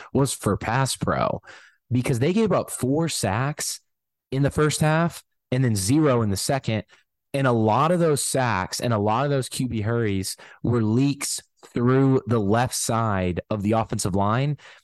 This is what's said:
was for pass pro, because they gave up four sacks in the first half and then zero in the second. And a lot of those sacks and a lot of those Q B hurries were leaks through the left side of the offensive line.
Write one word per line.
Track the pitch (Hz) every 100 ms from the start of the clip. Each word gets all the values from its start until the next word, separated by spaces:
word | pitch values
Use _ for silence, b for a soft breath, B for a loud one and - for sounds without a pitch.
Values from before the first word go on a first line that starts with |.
| B
was | 127 139
for | - 107 92
pass | - 127 135 -
pro, | - - - - B B B B -
because | 120 120 117
they | 147
gave | 196 214
up | 147 -
four | - 127 147 165
sacks | - 101 107 139 151 - - _ _ _ _ -
in | 131
the | 139
first | - 151 -
half | 156 160 170 - _ _ -
and | 127
then | 127 104
zero | 95 151 147 123
in | 107
the | 95
second. | - 135 - 110 - b b _ _
And | 139 135
a |
lot | 117 110 113 156
of | 180
those | 165 143
sacks | - 131 123 95 92 -
and | 120
a | 110
lot | 104 113
of | 143
those | 139 123
Q | - 127
B | 113
hurries | 107 120 110 95 95 - B B
were | 113 120
leaks | 107 117 143 139 - - - _
through | - 123 120 131 135 131 110
the | 117
left | 98 113 127
side | - - 113 113 95 90 85 -
of | 110
the | 101
offensive | 113 110 110 104 95
line. | 101 117 143 143 B B